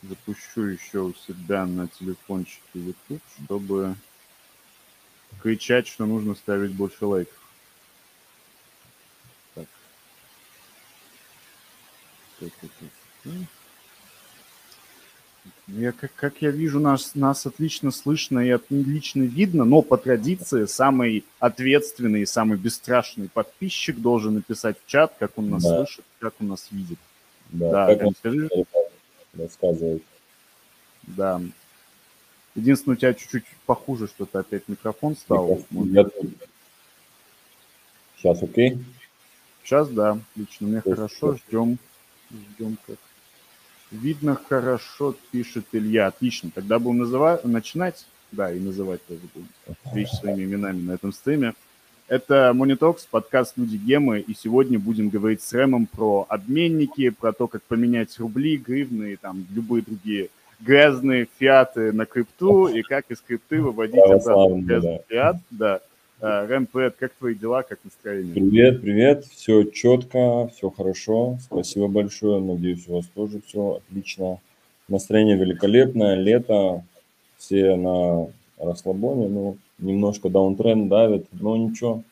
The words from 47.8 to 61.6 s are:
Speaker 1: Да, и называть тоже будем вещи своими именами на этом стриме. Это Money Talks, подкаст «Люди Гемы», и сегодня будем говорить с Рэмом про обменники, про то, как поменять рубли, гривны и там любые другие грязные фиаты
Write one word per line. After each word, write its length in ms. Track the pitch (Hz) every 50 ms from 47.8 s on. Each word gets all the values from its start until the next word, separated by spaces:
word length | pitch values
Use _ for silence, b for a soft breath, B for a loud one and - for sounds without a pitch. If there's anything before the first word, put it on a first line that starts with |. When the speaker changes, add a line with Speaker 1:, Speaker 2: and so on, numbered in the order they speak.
| 180 180 170 - - _ _ _ _ _
Speaker 1:
Да, 200 | - 101 98 92
и 80 | 87 90
называть 460 | 95 98 92 98 98 95 90 87 -
тоже 160 | _ 87 82 87 87 _
будем 140 | - 87 - _ _ _ - 85 _ _ - -
вещи 220 | 107 104 - -
своими 280 | - - 101 101 98 95
именами 380 | 95 98 101 101 98 92 92
на 120 | 87 90 90
этом 200 | 90 - 101 95
стриме. 400 | - - 135 147 151 135 117 110 _ _ _ _ _ _ _ _ _ _ _
Это 440 | 123 127 - _ 143 139 131 127 120
Money 220 | 127 131 135 135 127
Talks, 300 | 156 160 170 - - _
подкаст 480 | - 113 107 - - 131 123 - - -
«Люди 200 | 123 117 107 104
Гемы», 420 | 101 113 135 147 147 131 110 104
и 140 | 98 - 107
сегодня 460 | - - 110 113 131 135 127 127 110
будем 300 | 98 107 117 107 107 104
говорить 320 | 98 107 98 110 110 101 -
с 100 | - -
Рэмом 320 | 120 135 135 131 120 117
про 400 | 101 - - 110 107 101 98 95 -
обменники, 800 | 107 104 95 110 131 156 175 170 165 156 151 131 - - 135 123
про 220 | 110 _ - -
то, 160 | 107 - 123 117
как 140 | - 110 _
поменять 540 | _ 120 113 120 120 120 117 110 - - -
рубли, 380 | 113 117 104 123 143 160 156 139
гривны 560 | 127 117 127 139 143 127 123 110 107 104 98
и 20 | 95
там 280 | - 98 92 95 92 90 98
любые 300 | 110 117 110 120 117 110
другие 460 | 110 110 101 92 107 104 101 95 - b b b b b b
грязные 640 | 110 113 135 143 147 151 135 127 127 135 131 123 117 - _ _
фиаты 520 | 135 131 135 135